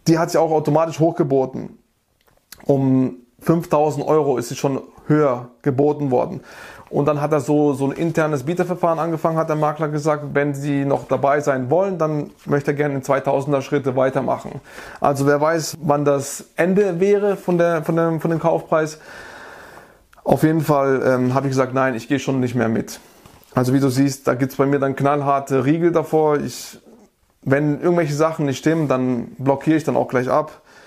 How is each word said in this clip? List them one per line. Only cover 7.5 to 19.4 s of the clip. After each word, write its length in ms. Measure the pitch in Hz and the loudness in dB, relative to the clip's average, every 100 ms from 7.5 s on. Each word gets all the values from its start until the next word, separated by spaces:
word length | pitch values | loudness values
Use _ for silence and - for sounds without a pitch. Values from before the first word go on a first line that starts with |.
| 147 147 | 2 2
so 140 | 131 139 | 2 -2
ein 60 | |
internes 500 | 139 165 156 156 147 | -2 -2 0 0 -2
Bieterverfahren 560 | 127 175 170 170 170 160 | -2 -2 -2 -2 -2 0
angefangen, 400 | 165 156 165 160 | -2 -2 -2 0
hat 100 | 160 | -2
der 80 | 156 | 0
Makler 320 | 151 151 156 | -2 -2 -4
gesagt, 360 | 151 151 147 143 | -2 -2 -2 -2
wenn 200 | 139 147 | -2 -2
Sie 300 | 139 143 139 | -2 -2 -2
noch 240 | 139 135 - | 0 0 0
dabei 320 | 131 139 147 | 0 2 2
sein 300 | 147 131 123 | 0 -2 0
wollen, 260 | 160 196 180 | 0 0 -2
dann 340 | 156 151 143 - | -2 -2 -6 -10
möchte 280 | - 143 143 | -4 -2 0
er 20 | |
gerne 220 | 143 147 139 | -2 -2 -2
in 60 | |
zweitausender 600 | 131 135 139 139 139 139 | 0 0 0 -2 0 -2
Schritte 340 | 127 143 131 127 | 0 -2 -2 0
weitermachen. 640 | 131 139 123 120 - 131 - - - - | 0 0 -2 -4 -6 -14 -16 -20 -18 -2
Also 260 | - 139 139 | 0 2 2
wer 140 | 143 | 2
weiß, 380 | 151 165 151 156 | 2 0 -4 -6
wann 240 | 147 147 | -2 0
das 400 | 143 139 131 - - | 2 0 -2 -12 -10
Ende 460 | - 175 190 202 170 | -2 0 2 2 2
wäre 360 | 196 202 202 190 | 2 2 2 -2
von 200 | - 175 | 0 0
der, 260 | 170 165 | 2 0
von 140 | 151 165 | -2 0
dem, 240 | 165 160 | 0 0
von 100 | 170 | -2
dem 100 | 160 | -2
Kaufpreis. 580 | 165 165 - 160 156 - - - - - | 0 -2 0 0 0 -6 -18 -20 -20 -20